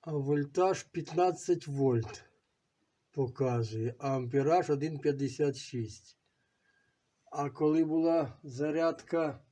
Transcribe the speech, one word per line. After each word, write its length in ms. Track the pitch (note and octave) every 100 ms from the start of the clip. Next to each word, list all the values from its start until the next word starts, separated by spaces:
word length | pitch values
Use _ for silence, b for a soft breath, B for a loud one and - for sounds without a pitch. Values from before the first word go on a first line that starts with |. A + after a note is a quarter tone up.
а 120 | -
вольтаж 680 | D3+ C#3 D3 C#3+ - F#3 F#3+
п'ятнадцять 840 | - E3+ D3 D#3 F3+ E3+ - E3+ -
вольт 580 | C#3 C3+ A#2 A2+ - - _ _ _ _ _ _ _ _
показує, 840 | - B2+ - C3 A#2+ A2+ A2 A2+ A#2+
а 180 | C#3 C3+
ампераж 540 | B2 C#3 C#3 F3 D#3
один 280 | C#3+ D#3 D3
п'ятдесят 580 | D3 C#3 C3+ B2 D3 C3
шість. 640 | - B2+ A2 - - _ _ _ _ _ _ _ _ _ _ _
А 260 | _ D3 C#3+
коли 340 | B2 D3+ D#3+
була 540 | D#3+ D#3+ E3 E3 C#3+ -
зарядка 1000 | D3 B2 D3+ D#3 E3 - - E3+ D#3+ B2 _